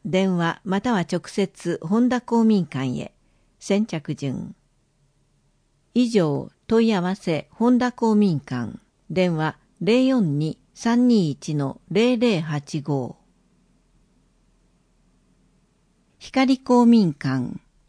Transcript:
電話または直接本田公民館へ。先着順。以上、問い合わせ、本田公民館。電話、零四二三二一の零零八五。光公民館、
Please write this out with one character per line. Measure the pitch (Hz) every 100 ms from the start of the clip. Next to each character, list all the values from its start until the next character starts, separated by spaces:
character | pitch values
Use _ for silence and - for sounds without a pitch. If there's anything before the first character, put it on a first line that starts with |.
| -
電 | 180 190 180
話 | 165 -
ま | - 190
た | 254
は | 220
直 | 170 175 -
接 | - 190 - 170 170
本 | 160 214 247
田 | 247
公 | - 233 226
民 | 214 156
館 | 135 131 123
へ。 | - _ _ _ _ _
先 | - 202 220
着 | 165 147 147
順。 | 139 123 - - _ _ _ _ _ _ _ _ _ _ _ _ _
以 | 233 247
上、 | 226 160 139 - _ -
問 | 226 226
い |
合 | 208
わ | 180 196
せ、 | - 156 -
本 | - 226 247
田 | 247
公 | - 226 214
民 | 208 151
館。 | - 127 117 - _ _ -
電 | 165 180 160
話、 | 156 - _ -
零 | 175 240 262
四 | 262 180 143
二 | 156 - _
三 | - 233 240 247
二 | 233 165
一 | 139 - 151
の | 139 - -
零 | 185 233 247
零 | 240 185
八 | 156 147 143 156
五。 | 147 139 123 - _ _ _ _ _ _ _ _ _ _ _ _ _ _ _ _ _ _ _ _ _ _ _ _ _ _ _ _ _ _
光 | - - 262 262
公 | - 247 240
民 | 233 185
館、 | 147 143 131 123 - _ _